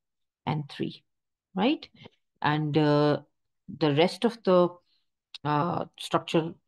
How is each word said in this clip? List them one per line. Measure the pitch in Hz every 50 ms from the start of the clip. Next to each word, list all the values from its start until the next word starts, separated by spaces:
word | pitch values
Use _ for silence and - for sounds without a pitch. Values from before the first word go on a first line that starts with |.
| _ _ _ _ _ _ _ _ -
and | - 151 156 139 139
three, | - - - - - - _ _ _ _ _ _ _ _ _ _ -
right? | 185 202 262 311 302 - - _ - - - _ _ _ _ _ _
And, | - 147 151 151 151 147 143
uh, | 156 151 147 147 147 147 147 147 - - _ _ _ _ _ _ _ _ -
the | - - 160 151 139
rest | 151 165 - - - -
of | 226 226 - -
the | 190 185 180 175 175 175 - _ _ _ _ _ _ _ _ _ _ _ - -
uh, | 147 147 147 160 175 - - - - _ -
structure | - - - 160 - - - 170 160 170 - _ _